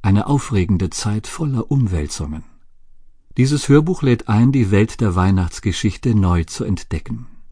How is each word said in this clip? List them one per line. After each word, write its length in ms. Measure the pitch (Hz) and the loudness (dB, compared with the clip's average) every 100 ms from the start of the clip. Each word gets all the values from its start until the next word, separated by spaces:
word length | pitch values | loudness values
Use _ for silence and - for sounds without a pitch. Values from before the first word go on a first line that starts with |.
Eine 240 | 101 98 - | 2 2 2
aufregende 640 | 143 - 104 90 92 90 | -2 0 -2 2 0 0
Zeit 380 | - - 107 - | -4 -4 -4 -6
voller 420 | - 156 131 - | -6 -4 -4 0
Umwälzungen. 760 | 139 113 90 73 - 73 78 - - - - - - - - _ - | 0 0 0 -4 -6 -8 -10 -14 -20 -20 -20 -20 -20 -20 -20 _ 0
Dieses 300 | 131 147 - | 2 2 4
Hörbuch 340 | 143 156 185 | 4 4 0
lädt 280 | 139 117 - | 2 0 2
ein, 240 | 107 120 | 2 4
die 180 | 135 104 | 4 2
Welt 300 | 98 110 - | 2 2 0
der 160 | 110 90 | -2 2
Weihnachtsgeschichte 1000 | 92 95 87 - 107 - 110 - 131 107 | 2 2 0 -4 -6 -2 -4 -2 0 2
neu 300 | 95 87 82 | 4 2 -2
zu 180 | - | -6
entdecken. 640 | 127 95 - 82 - 113 120 - - | -4 -4 -4 -8 -6 -12 -12 -18 -20